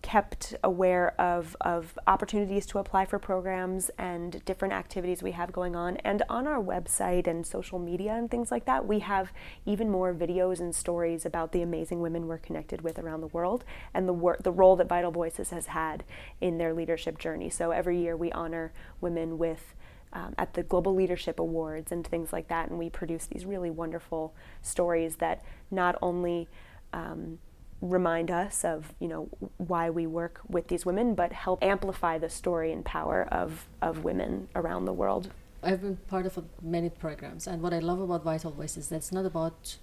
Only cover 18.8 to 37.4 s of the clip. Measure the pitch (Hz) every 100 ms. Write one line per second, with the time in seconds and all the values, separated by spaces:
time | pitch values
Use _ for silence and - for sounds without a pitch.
18.8 | - - 180 170 165 165 165 160 - -
19.8 | - - - - 180 - 185 - 165 180
20.8 | 175 190 185 180 - 160 165 165 160 156
21.8 | 160 170 165 170 160 165 160 165 165 170
22.8 | 170 - 165 165 - - 180 196 175 160
23.8 | 165 165 - 160 160 - - - - -
24.8 | 175 170 165 160 165 - - - - 190
25.8 | 180 180 180 175 175 170 170 - - -
26.8 | - 170 170 165 165 165 - - - -
27.8 | 180 185 175 165 170 175 202 - 170 156
28.8 | 156 - 175 160 156 - 190 - 170 175
29.8 | 170 165 165 165 170 - - 175 170 175
30.8 | 180 180 240 196 175 - - 185 190 196
31.8 | 196 185 175 160 160 - - 170 160 160
32.8 | 165 - 156 - - - - 160 - -
33.8 | 165 160 160 185 - 190 190 185 165 -
34.8 | 92 95 98 98 185 - - - 170 190
35.8 | 202 185 - 190 185 180 165 - 165 170
36.8 | 170 165 160 147 - 160